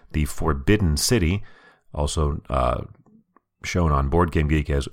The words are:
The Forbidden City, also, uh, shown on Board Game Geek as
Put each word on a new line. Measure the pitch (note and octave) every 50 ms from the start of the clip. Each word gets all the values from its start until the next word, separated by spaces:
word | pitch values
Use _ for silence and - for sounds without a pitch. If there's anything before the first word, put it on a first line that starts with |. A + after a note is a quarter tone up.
| _ -
The | - D2+ D2+
Forbidden | C#2+ - - D#2+ D#2+ D2+ C2+ C2+ - G#2 G#2+ G#2 E2 D2+ D2+
City, | - - B2 A2+ F2 D#2+ F#2 G2+ - - - - - - _ _ _ _ -
also, | - D2 D2+ - E2 D2+ D2 C#2+ - - -
uh, | - C2 B1+ B1 A#1 - - - - _ _ _ _ - _ _ _ _ _ _ _ _ -
shown | - - F#2 E2+ D#2+ D2
on | C#2 C#2 C2+
Board | C#2 E2+ F2 D#2 -
Game | E2+ D2+ C#2+
Geek | D2+ D2+ D2 -
as | D2 C#2 C2+ -